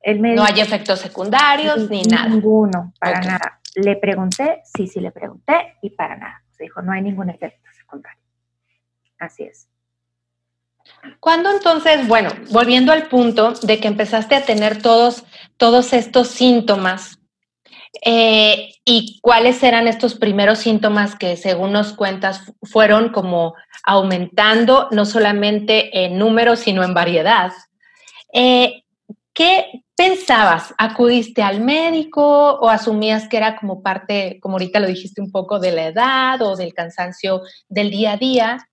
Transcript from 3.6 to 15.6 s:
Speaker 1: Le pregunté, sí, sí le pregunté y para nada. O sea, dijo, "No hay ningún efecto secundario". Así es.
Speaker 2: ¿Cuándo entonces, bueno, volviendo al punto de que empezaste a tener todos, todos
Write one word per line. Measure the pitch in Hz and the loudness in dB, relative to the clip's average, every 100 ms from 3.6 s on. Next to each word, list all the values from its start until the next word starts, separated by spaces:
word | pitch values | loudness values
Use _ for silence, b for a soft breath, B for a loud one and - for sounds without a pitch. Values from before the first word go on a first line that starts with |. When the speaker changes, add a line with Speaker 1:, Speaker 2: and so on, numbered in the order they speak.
| - - | -14 -4
Speaker 1:
Le | 202 202 | -2 -2
pregunté, | 202 185 185 180 277 330 _ | -2 -4 -4 -4 -4 -4 _
sí, | - 185 | -10 -8
sí | - | -8
le | 180 | -10
pregunté | - - - - 320 - _ | -12 -18 -16 -2 -2 -2 _
y | 202 | -14
para | _ 165 - | _ -10 -10
nada. | - - _ | -18 -20 _
O | |
sea, | _ 156 | _ -18
dijo, | - | -12
"No | 180 | -8
hay | 190 | -6
ningún | 196 190 190 | -6 -6 -8
efecto | 170 175 _ _ _ | -10 -14 _ _ _
secundario". | _ 143 - - _ _ _ _ _ _ _ _ _ _ | _ -20 -20 -20 _ _ _ _ _ _ _ _ _ _
Así | 165 _ | -18 _
es. | - _ _ _ _ _ _ _ _ _ _ _ _ _ _ B 285 B | -20 _ _ _ _ _ _ _ _ _ _ _ _ _ _ B -20 B
Speaker 2:
¿Cuándo | 330 330 359 | 0 0 2
entonces, | 403 381 320 311 302 247 | 0 2 2 2 2 2
bueno, | 226 185 - - | 0 0 -8 -2
volviendo | 220 240 247 254 | 0 2 2 4
al | 311 311 | 2 2
punto | 254 240 226 220 247 | 2 2 2 0 0
de | 214 214 | -2 0
que | 220 | 0
empezaste | 208 208 220 214 277 | -2 -2 -2 0 -2
a | 277 | 0
tener | 214 214 214 | -2 0 -2
todos, | 240 226 240 240 B B B | 2 4 4 0 B B B
todos | _ | _